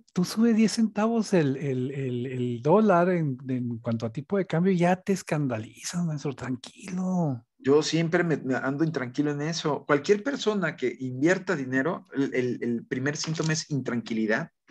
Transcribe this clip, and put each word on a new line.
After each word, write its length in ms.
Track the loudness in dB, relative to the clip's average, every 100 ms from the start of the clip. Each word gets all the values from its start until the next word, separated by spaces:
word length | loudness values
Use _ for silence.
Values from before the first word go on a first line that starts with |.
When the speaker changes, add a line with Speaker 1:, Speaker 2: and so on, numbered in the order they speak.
| _
Speaker 1:
tú 100 | -2
subes 320 | -2 2 4 6
diez 160 | 4
centavos 640 | 4 0 0 0 0 2
el, 240 | 2 2 0
el, 340 | -2 -2 -4
el, 340 | -4 -4 -4 -4
el 360 | -4 -4 0
dólar 480 | 4 6 6 6 4
en, 280 | 2 0 -4 -4
en 300 | -4 -4 -4
cuanto 260 | -4 -2 -4
a 80 |
tipo 240 | -6 -2 -2
de 100 | 0
cambio, 240 | 2 2
ya 240 | 4 4 2
te 160 | 0
escandalizas, 960 | -4 -2 -2 0 -2 -8 -12 -8 -4 -2
maestro, 280 | -4 -6
tranquilo. 1080 | -6 -6 -8 -10 -16 -8 -4 -2 0 0 -2 -8 _
Speaker 2:
Yo 220 | 4 4
siempre 420 | 4 0 2 2
me, 140 | 2 0
me 180 | -2 -2
ando 280 | -2 0
intranquilo 480 | 0 -2 -4 -2 -2
en 100 | -2
eso. 420 | -4 -2 -2 -2 2
Cualquier 380 | 2 4 2
persona 520 | 0 -2 -2 0 -2 -2
que 200 | -4 -4
invierta 560 | -8 0 2 2 0 -4
dinero, 500 | 0 0 0 -2 -6
el, 200 | -4 -2
el, 260 | 0 -2 -2
el 240 | -2 -4 -4
primer 320 | -4 -4 -4
síntoma 340 | -4 -2 -2
es 160 | -2 -2
intranquilidad. 800 | -4 -2 -4 -4 -2 0 0 -4 _ _